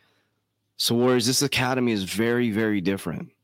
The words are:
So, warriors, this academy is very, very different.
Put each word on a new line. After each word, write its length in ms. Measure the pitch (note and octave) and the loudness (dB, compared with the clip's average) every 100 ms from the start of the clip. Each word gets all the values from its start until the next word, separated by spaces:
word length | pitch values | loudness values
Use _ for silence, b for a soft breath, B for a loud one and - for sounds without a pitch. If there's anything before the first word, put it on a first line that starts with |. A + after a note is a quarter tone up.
| _ _ _ _ _ _ _ - | _ _ _ _ _ _ _ -8
So, 160 | - | -2
warriors, 320 | A#2+ B2 B2+ A2+ | 2 4 4 2
this 160 | C3 | 0
academy 500 | C#3+ - B2+ C3 B2 | 0 0 0 0 0
is 100 | A2 | 0
very, 480 | F#2 F#2 A2+ A#2+ B2 | -2 -2 0 0 0
very 300 | G#2 A2 G#2 | 0 0 0
different. 500 | F2+ G2 - E2 E2+ _ | 0 -2 -4 -8 -10 _